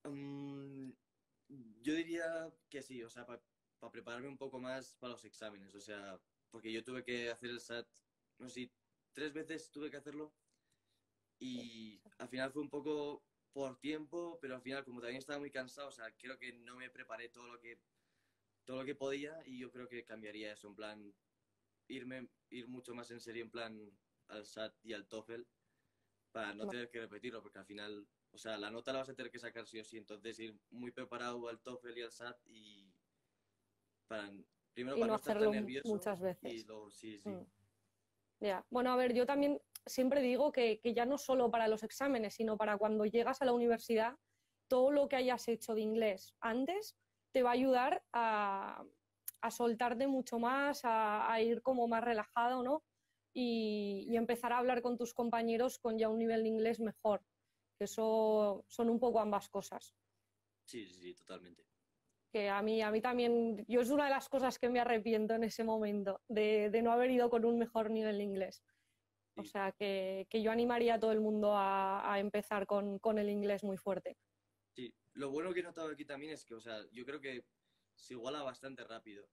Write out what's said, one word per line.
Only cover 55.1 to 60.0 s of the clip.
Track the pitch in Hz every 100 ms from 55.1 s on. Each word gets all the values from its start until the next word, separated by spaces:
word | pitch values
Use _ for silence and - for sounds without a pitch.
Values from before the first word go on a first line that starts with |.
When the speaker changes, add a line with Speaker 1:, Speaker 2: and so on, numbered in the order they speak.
Speaker 2:
compañeros | - 240 233 226 226 254 -
con | 233 220
ya | 220
un | 220
nivel | 226 226
de | 220
inglés | 220 220 233
mejor, | 220 - 220 202 _ _ _ _ _ _
que |
eso | 202 - 220 220 220 214 208 196 -
son | - 233
un | 233
poco | 240 226
ambas | 214 202 -
cosas. | 196 - - - _